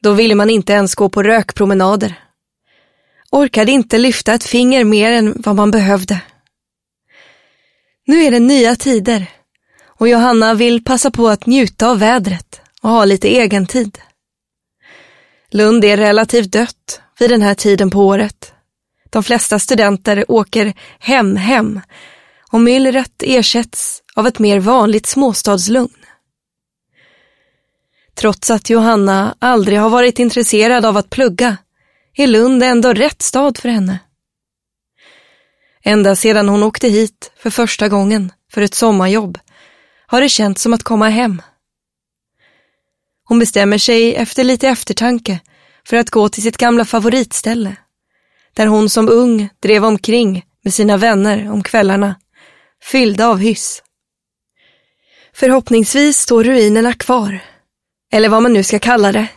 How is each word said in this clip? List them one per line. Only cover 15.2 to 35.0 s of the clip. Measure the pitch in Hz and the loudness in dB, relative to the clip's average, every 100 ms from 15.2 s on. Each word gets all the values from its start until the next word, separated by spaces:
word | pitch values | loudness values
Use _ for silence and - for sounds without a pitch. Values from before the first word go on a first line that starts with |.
| _ _ _ | _ _ _
Lund | 208 214 233 | 0 2 4
är | 202 202 | 2 2
relativt | 208 208 220 240 196 | 2 2 2 0 0
dött | 208 240 - - - _ _ | -2 -4 -8 -18 -18 _ _
vid | 240 | 2
den | 240 | 2
här | 202 | 2
tiden | 202 214 196 190 | 0 0 2 0
på | 190 | 2
året. | 196 196 208 - - _ _ _ _ _ _ | 2 2 -2 -8 -20 _ _ _ _ _ _
De | 226 | -6
flesta | 202 240 - 208 | -2 -2 -2 -4
studenter | - 233 202 196 - 202 - | -2 0 0 0 -2 -2 0
åker | 226 208 226 208 - - _ | -2 0 -4 -4 -6 -18 _
hem, | - 269 202 196 | -2 0 0 -2
hem | 196 254 214 208 - - - _ _ _ _ | 0 0 -2 -8 -14 -20 -20 _ _ _ _
och | 226 | 0
myllret | 233 254 262 262 254 _ | 2 4 2 0 -4 _
ersätts | - 254 220 233 233 - - - _ | -2 0 0 -2 -6 -8 -10 -12 _
av | - 220 | -4 -4
ett | 233 | 0
mer | 214 202 | 0 0
vanligt | 190 254 214 214 - | 2 2 2 0 -2
småstadslugn. | - 269 202 - 196 180 247 247 _ _ _ _ _ _ _ _ _ _ _ _ _ _ _ _ _ _ _ _ _ _ | -2 -2 -2 -2 -2 0 -2 -2 _ _ _ _ _ _ _ _ _ _ _ _ _ _ _ _ _ _ _ _ _ _
Trots | - 214 202 - | -4 -4 -2 -2
att | 220 - | -4 0
Johanna | 226 226 220 196 190 208 - | 0 2 2 0 0 -2 -2
aldrig | 247 240 202 208 | 0 0 2 0
har | 220 | 2
varit | 240 247 240 | 2 0 0
intresserad | 240 240 233 214 220 247 | -2 -2 -2 0 2 2
av | 220 202 | 0 -2
att | 202 | -4
plugga | - 262 175 180 196 _ _ _ _ _ | -2 -2 0 -4 -4 _ _ _ _ _
är | - 277 | -2 2
Lund | 220 240 262 | 2 2 2
ändå | 254 240 247 | 2 2 2
rätt | 202 285 - | 2 -2 -4
stad | - 254 285 240 | -6 -2 -2 -2
för | 240 | -4
henne. | 226 185 190 _ _ _ _ _ _ _ _ _ _ | -4 -4 -6 _ _ _ _ _ _ _ _ _ _